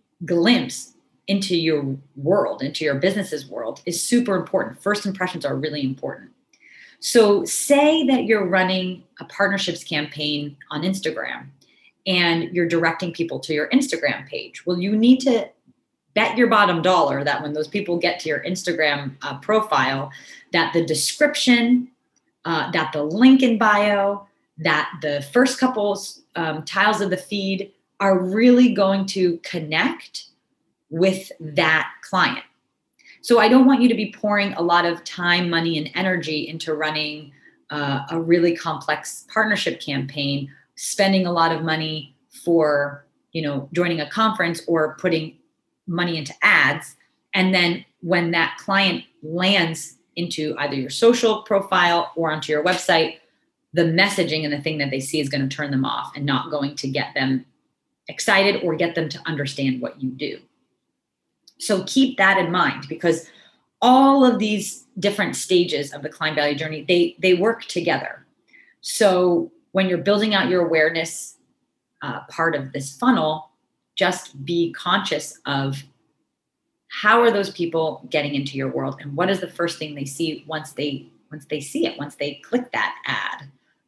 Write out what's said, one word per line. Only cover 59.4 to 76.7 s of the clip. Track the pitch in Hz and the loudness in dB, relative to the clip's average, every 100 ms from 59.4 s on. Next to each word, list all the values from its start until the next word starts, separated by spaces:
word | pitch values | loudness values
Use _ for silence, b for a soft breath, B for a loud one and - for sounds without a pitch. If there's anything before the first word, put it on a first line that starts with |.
| 139 - 135 127 | -6 -2 -2 -2
what | 123 - | -6 -8
you | 131 | -8
do. | 131 147 - _ _ _ _ _ _ _ _ _ _ _ _ | -6 -8 -10 _ _ _ _ _ _ _ _ _ _ _ _
So | - 190 - | -2 -2 0
keep | 269 262 - | 2 2 4
that | 196 190 | 4 4
in | 165 | 2
mind, | 180 147 135 - | 0 0 -2 -10
because | - 175 160 b b b b b _ | -2 0 0 b b b b b _
all | 240 262 269 277 | 4 6 6 6
of | 254 208 | 6 4
these | 214 208 160 - _ - | 0 -2 -4 -12 _ -4
different | 196 202 175 147 | -2 0 -4 -4
stages | - 180 175 147 143 | 2 2 2 -2 -6
of | 147 | -10
the | 147 | -12
client | - 156 | -6 -4
value | 151 147 147 | 0 -2 -2
journey, | 160 156 135 | -6 -8 2
they, | 175 170 - | 4 2 2
they | 185 | 2
work | 175 208 226 - | 4 2 0 -6
together. | 175 165 143 - - _ _ _ b b b | -4 -2 -2 -4 -12 _ _ _ b b b
So | - - 202 180 180 170 170 _ _ | -10 2 4 6 4 2 -2 _ _
when | 190 190 | 0 0
you're | 170 | 0
building | 143 208 214 | 2 2 2
out | 202 175 | 2 2
your | 180 170 | 2 2
awareness, | 160 156 165 165 - - - _ _ _ _ _ _ | 2 2 0 -6 -8 -14 -18 _ _ _ _ _ _
uh, | 143 117 - | -10 -10 -12
part | - 165 151 | -2 -2 -2
of | 135 | -6
this | 139 - - | -10 -10 -2
funnel, | 247 208 156 156 - _ _ _ _ | 2 2 0 -2 -8 _ _ _ _
just | - 185 185 - 139 | 0 0 0 -10 -14
be | 139 170 170 | -4 -2 -2
conscious | - 180 196 - 151 - - - | -4 -2 -2 -2 -6 -6 -12 -4
of | 139 139 139 - _ _ _ _ _ _ _ _ | -2 -2 -6 -12 _ _ _ _ _ _ _ _